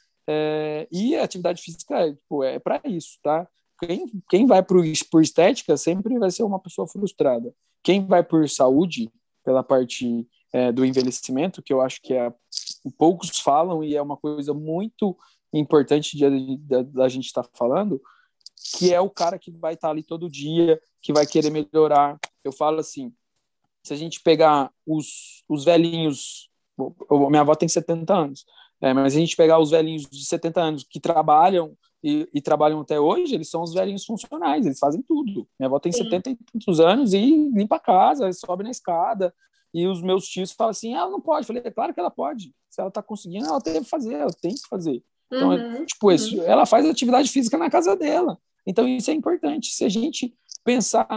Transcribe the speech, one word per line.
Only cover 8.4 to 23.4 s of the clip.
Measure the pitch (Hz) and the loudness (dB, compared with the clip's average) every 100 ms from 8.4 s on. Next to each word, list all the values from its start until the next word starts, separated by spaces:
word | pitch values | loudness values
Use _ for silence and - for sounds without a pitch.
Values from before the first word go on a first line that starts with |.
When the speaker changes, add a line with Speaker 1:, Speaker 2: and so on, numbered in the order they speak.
| 147 | 2
Speaker 1:
saúde, | - 131 135 180 123 113 _ _ _ - | 2 4 4 2 -2 -8 _ _ _ 0
pela | 131 | 0
parte, | 127 135 123 - 123 117 117 _ _ | 2 2 0 -4 -4 -4 -8 _ _
é, | 127 127 | -2 0
do | 120 131 | 2 0
envelhecimento, | 131 127 - - 131 180 175 | 2 -2 -2 -4 -4 -4 -6
que | - | -2
eu | 135 | 0
acho | 131 - | 0 -4
que | - | -4
é, | 127 120 - _ - - - - - | -2 -2 -6 _ -12 -12 -12 -12 2
poucos | 156 180 175 - | 2 2 -2 -2
falam | - 143 180 165 | 2 2 2 -2
e | 156 147 | -4 -4
é | |
uma | 143 139 | -4 -6
coisa | 151 151 143 | -6 -6 -6
muito | 147 156 165 220 - 208 180 _ _ _ | -6 -6 -6 -6 -4 -4 -4 _ _ _
importante | 156 147 156 131 147 147 147 | -4 2 4 4 0 -2 0
de, | 143 135 131 135 | 2 2 -2 -8
da, | 147 127 | -2 -2
da | 127 131 131 | 0 0 0
gente | 127 123 | 0 -8
tá | - - | -8 -8
falando, | - 135 156 208 135 - _ _ _ - _ - - | -4 -2 0 -2 -6 -10 _ _ _ -20 _ -12 -2
que | 180 | 2
é | 175 | 2
o | 196 | 0
cara | - 170 185 | -2 -4 -4
que | - | -10
vai | 165 165 165 | -10 -8 -6
tá | 160 | -6
ali | 156 | -6
todo | 156 165 175 | -8 -10 -10
dia, | 139 147 165 170 156 - _ | -10 -4 2 4 2 -2 _
que | - | -2
vai | 151 147 | 2 2
querer | 160 151 | 2 0
melhorar. | 151 147 156 151 143 143 143 - _ | -2 -2 2 4 4 2 -2 -14 _
Eu | 139 | -12
falo | 131 151 160 | -4 -2 -2
assim, | 151 - 127 - _ _ | -6 -10 -14 -16 _ _